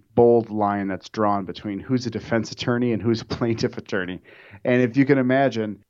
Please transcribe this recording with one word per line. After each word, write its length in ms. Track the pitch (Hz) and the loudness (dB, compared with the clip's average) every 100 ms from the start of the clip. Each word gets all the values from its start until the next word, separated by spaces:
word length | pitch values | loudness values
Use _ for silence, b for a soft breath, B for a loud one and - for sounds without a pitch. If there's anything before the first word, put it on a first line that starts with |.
| _ | _
bold 360 | - 120 117 110 | 4 6 6 2
line 360 | 107 101 101 98 | 0 0 0 -4
that's 220 | 90 - | -6 -8
drawn 360 | - 104 101 | -2 0 0
between 360 | 92 - 110 98 | -4 -10 -8 -10
who's 260 | 90 127 123 | -4 -2 -2
a 40 | |
defense 420 | 110 - 117 110 | -8 -4 -2 -4
attorney 400 | - - 120 123 | -6 -4 -2 0
and 100 | 110 | -2
who's 200 | 104 113 | 0 -2
a 20 | |
plaintiff 520 | - - 120 113 120 - | -2 -4 -2 -2 -4 -6
attorney. 440 | - 104 90 92 B B B 101 | -8 -6 -6 -10 B B B -8
And 180 | 123 123 | 0 2
if 140 | 123 123 | 2 2
you 80 | |
can 140 | 135 135 | 4 4
imagine, 640 | 127 131 139 113 107 101 _ | 4 2 0 -2 -6 -8 _